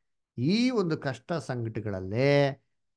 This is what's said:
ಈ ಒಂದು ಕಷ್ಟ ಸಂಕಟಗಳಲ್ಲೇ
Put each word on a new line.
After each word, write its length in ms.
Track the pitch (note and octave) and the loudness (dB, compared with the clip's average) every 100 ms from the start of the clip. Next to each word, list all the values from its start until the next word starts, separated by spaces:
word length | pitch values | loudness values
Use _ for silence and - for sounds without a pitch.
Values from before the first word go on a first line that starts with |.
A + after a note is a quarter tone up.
| _ _ _ - | _ _ _ -4
ಈ 320 | C3+ A3 B3+ | 0 2 2
ಒಂದು 280 | A#3 F3 D#3 | 0 0 -2
ಕಷ್ಟ 360 | C#3+ B2 - | -4 -6 -6
ಸಂಕಟಗಳಲ್ಲೇ 1300 | E3 - B2 A2+ A2 G#2+ F#2+ F#2+ A2+ C#3 C#3+ C#3 C#3+ _ _ _ | -6 -4 -6 -6 -6 -6 -6 -4 2 4 6 4 -2 _ _ _